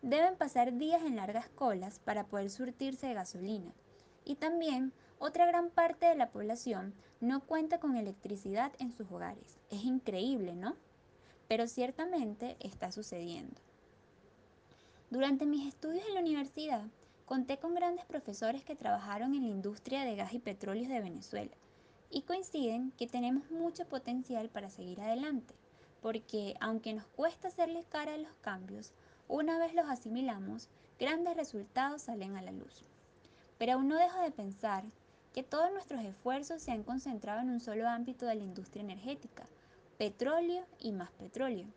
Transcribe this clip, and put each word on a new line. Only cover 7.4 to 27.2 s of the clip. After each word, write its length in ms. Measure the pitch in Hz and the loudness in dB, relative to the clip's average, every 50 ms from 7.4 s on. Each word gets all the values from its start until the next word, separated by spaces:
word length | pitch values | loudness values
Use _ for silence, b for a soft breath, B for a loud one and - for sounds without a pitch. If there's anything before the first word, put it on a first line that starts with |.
| 269 - 320 320 320 311 339 339 | 0 0 0 2 2 2 2 2
con 160 | 339 294 262 | 2 2 2
electricidad 760 | 240 214 196 190 - - - 202 196 196 196 196 208 247 277 277 - | 2 0 -2 -4 -6 -6 -6 -6 -6 -4 -2 0 2 2 0 0 -4
en 120 | 262 247 | -6 -6
sus 180 | 233 - 220 185 | -4 -6 -8 -8
hogares. 480 | 175 175 175 175 190 208 - - - - - - | -6 -6 -6 -6 -6 -8 -14 -20 -20 -20 -12 -8
Es 160 | 214 202 208 | -8 -2 0
increíble, 680 | 254 254 262 - - 196 185 196 254 277 240 196 180 175 | 2 2 2 2 0 0 0 2 2 2 2 0 -2 -4
¿no? 220 | 175 180 220 349 - - - - - - - - B B B B B - - | -4 -4 -4 -4 -6 -10 -20 -20 -20 -20 -20 -20 B B B B B -2 0
Pero 180 | 220 226 233 233 | 2 2 2 0
ciertamente 880 | - - 247 254 269 - 320 349 370 330 254 214 208 - 240 247 - - | 2 0 0 0 0 -2 -2 0 2 2 0 0 -2 -4 -6 -8 -8 -8
está 320 | - 202 - - - 180 | -10 -12 -8 -6 -6 -6
sucediendo. 640 | 185 - 214 - - 175 170 175 170 - 85 - - - - - - - - - - - - - - - - - - - - - - - - B B B B B B B B B | -6 -6 -8 -8 -8 -6 -6 -6 -6 -8 -10 -12 -14 -16 -20 -20 -20 -20 -20 -20 -20 -20 -20 -20 -20 -20 -20 -20 -20 -20 -20 -20 -20 -20 -20 B B B B B B B B B
Durante 340 | 233 247 269 277 277 269 294 | 0 2 4 4 4 4 4
mis 200 | 294 294 294 277 | 4 2 2 0
estudios 400 | 285 269 - - 311 320 359 403 440 | -2 -6 -4 -4 -2 -2 -2 -2 0
en 60 | 403 | 0
la 40 | 381 | 2
universidad, 640 | 349 330 311 294 277 269 - - 302 311 277 220 208 220 - - B B B B B | 2 2 2 2 0 -4 -4 -6 -4 -2 -2 -2 -2 -6 -12 -16 B B B B B
conté 320 | - 254 262 254 - 277 277 | -2 0 0 0 0 -2 -2
con 160 | - 330 349 | -2 -2 0
grandes 300 | 349 339 349 349 349 - | 2 2 2 0 0 -4
profesores 640 | - - 302 - - 202 208 233 220 240 277 - | -6 -6 -6 -4 -6 -6 -2 -2 -2 -2 -2 -4
que 100 | - 302 | -8 -10
trabajaron 580 | - - 214 202 202 196 202 202 208 226 262 277 | -4 0 0 0 0 0 -4 -4 -2 0 0 2
en 100 | 285 262 | 2 2
la 40 | 233 | 0
industria 560 | 208 196 190 202 214 214 - 247 262 269 277 | 0 0 -2 -4 -4 -6 -6 -4 -2 -2 0
de 140 | 254 220 202 | 0 -2 -2
gas 160 | 196 196 220 | -4 -4 -4
y 60 | 240 | -6
petróleos 500 | - 220 196 196 - 196 196 220 240 262 | -4 -6 -8 -6 -4 -4 -2 -2 -2 0
de 100 | 269 240 | -2 -2
Venezuela 560 | 208 185 170 - 196 - - 208 208 - - - B B B B B B B B B B | -2 -4 -6 -8 -10 -6 -6 -6 -6 -6 -10 -16 B B B B B B B B B B
y 140 | - 285 285 | -4 -4 -2
coinciden 680 | - 349 381 381 - - 311 269 233 220 233 254 262 - - | -2 -4 -4 -4 -4 -2 0 0 2 2 0 -2 -4 -4 -4
que 100 | 240 233 | -6 -4
tenemos 420 | - 247 240 240 254 277 285 - | -2 0 2 2 2 2 0 -2
mucho 360 | 320 330 330 339 339 - 349 | -4 0 0 0 0 -2 -6
potencial 640 | - - 262 254 - 240 254 254 - 254 226 220 233 | -4 -6 -6 -4 -2 -2 -2 -2 -2 -2 -2 -2 -2
para 200 | - 214 196 196 | -6 -8 -8 -8
seguir 300 | 196 - 185 180 180 185 | -10 -10 -10 -8 -8 -6
adelante, 540 | 202 220 226 240 277 302 294 254 - - - - B B B B B B B - | 0 0 0 0 2 0 -2 -2 -2 -6 -18 -20 B B B B B B B -6
porque 540 | - 226 220 226 220 - - 214 208 196 - - | -4 -2 -2 -2 -4 -2 -2 -2 0 0 -2 -2
aunque 340 | - 214 226 226 220 226 220 | 0 0 0 0 0 -2 -4
nos 140 | 214 208 - | -4 -6 -10
cuesta 400 | _ - | _ 2